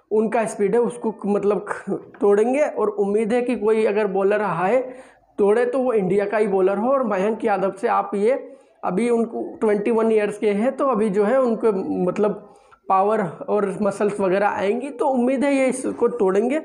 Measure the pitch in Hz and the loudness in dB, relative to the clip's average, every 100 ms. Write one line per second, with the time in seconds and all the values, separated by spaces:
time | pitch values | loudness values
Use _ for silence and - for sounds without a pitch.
0 | - 214 220 226 214 - 196 233 226 - | -4 0 2 0 -2 -2 0 2 0 -2
1 | 220 208 190 202 196 196 - - - 175 | -8 -6 -2 0 0 -2 -4 -10 -6 -8
2 | - - 196 202 226 269 285 - 208 208 | -8 -2 2 4 4 2 0 0 -2 -2
3 | 202 208 220 247 247 226 208 220 220 202 | 0 0 0 0 0 -2 2 2 2 0
4 | 208 190 196 214 208 165 180 254 254 - | 0 0 2 2 0 -2 0 0 -2 -12
5 | - - _ - 202 220 240 277 254 220 | -20 -20 _ 0 2 4 2 0 0 0
6 | 180 202 202 220 214 190 190 202 240 277 | 2 0 0 0 2 2 2 2 0 0
7 | 240 196 202 220 226 196 190 185 233 196 | 0 0 -2 -2 -2 0 -2 -2 -2 0
8 | 202 196 208 269 - - _ - - 180 | 0 0 0 0 -4 -20 _ -10 -4 -2
9 | 240 233 226 233 - - 220 208 208 226 | 0 0 0 -4 -10 -2 0 2 2 2
10 | 226 220 208 202 214 202 240 269 285 226 | 2 2 0 -2 0 0 0 0 0 0
11 | 220 190 208 262 254 220 226 196 - 185 | 0 2 2 2 2 2 0 0 -2 -2
12 | 180 175 208 190 - - _ _ - 190 | -2 0 -2 -2 -12 -20 _ _ 0 2
13 | 202 220 180 139 - 208 196 180 202 196 | 2 0 -2 -6 -4 -2 -2 -2 -4 0
14 | 214 - 196 190 202 - 190 233 277 - | -2 0 0 2 0 0 -2 -2 -4 -4
15 | 311 262 247 269 285 277 262 262 - - | -2 2 0 2 0 2 0 -2 -6 -2
16 | 233 - 190 190 240 302 | -2 2 0 2 0 -2